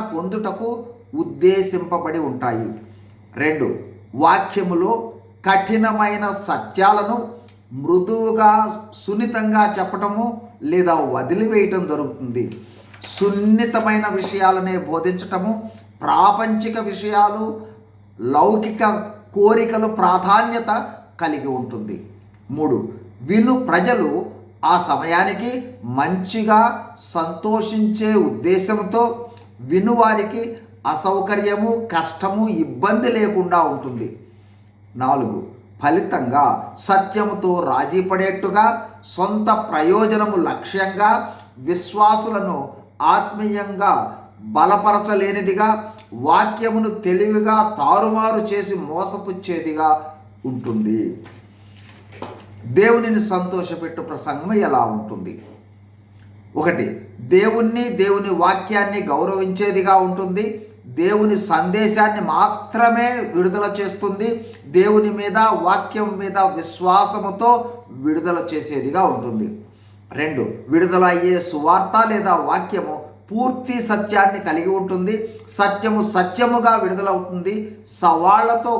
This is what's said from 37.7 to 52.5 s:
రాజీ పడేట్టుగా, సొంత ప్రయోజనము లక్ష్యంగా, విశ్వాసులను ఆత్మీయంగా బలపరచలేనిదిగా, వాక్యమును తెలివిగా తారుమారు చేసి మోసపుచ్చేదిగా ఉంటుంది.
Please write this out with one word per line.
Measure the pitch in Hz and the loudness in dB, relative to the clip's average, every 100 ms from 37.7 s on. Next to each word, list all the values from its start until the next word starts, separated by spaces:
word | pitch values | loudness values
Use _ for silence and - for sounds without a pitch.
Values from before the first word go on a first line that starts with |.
రాజీ | 127 139 185 | 0 0 0
పడేట్టుగా, | 185 185 190 190 196 208 220 - - - - | 0 0 0 -2 0 4 4 2 -8 -18 -14
సొంత | - 202 214 214 - - | -4 -2 0 2 0 0
ప్రయోజనము | 156 160 214 214 214 208 190 147 | 0 4 4 4 2 0 0 -2
లక్ష్యంగా, | 131 - 190 190 185 214 233 - - - 123 | -4 -6 -4 -2 2 2 2 -2 -14 -20 -10
విశ్వాసులను | 139 180 - 208 214 214 220 202 185 143 135 - - - | -4 -4 -4 4 4 4 0 -4 -4 -6 -8 -14 -20 -2
ఆత్మీయంగా | 156 202 208 208 214 202 202 190 202 - - - - - | 2 2 2 -4 -4 -4 -6 0 2 2 -2 -10 -20 -18
బలపరచలేనిదిగా, | 110 147 180 202 208 208 214 196 196 202 190 185 220 214 - - - | -4 2 4 4 4 2 0 0 0 -2 -2 0 2 0 -4 -18 -16
వాక్యమును | 117 147 180 214 220 226 220 220 | -4 2 4 2 -2 -2 0 -2
తెలివిగా | - 180 185 214 214 214 220 214 180 | -2 0 2 2 2 2 2 2 0
తారుమారు | 143 202 220 220 220 214 - | 2 4 4 0 0 0 -2
చేసి | 202 190 185 | -4 -2 -6
మోసపుచ్చేదిగా | 143 165 190 196 196 185 185 165 160 156 156 156 - - - - 131 | -4 -6 -6 -6 -8 -10 -6 -6 -4 0 2 2 -2 -18 -20 -12 -8
ఉంటుంది. | 123 120 110 107 110 95 - - - - - - - - - - - - - - | -8 -4 -2 0 0 -2 -6 -16 -20 -20 -20 -20 -20 -20 -20 -20 -18 -16 -16 -20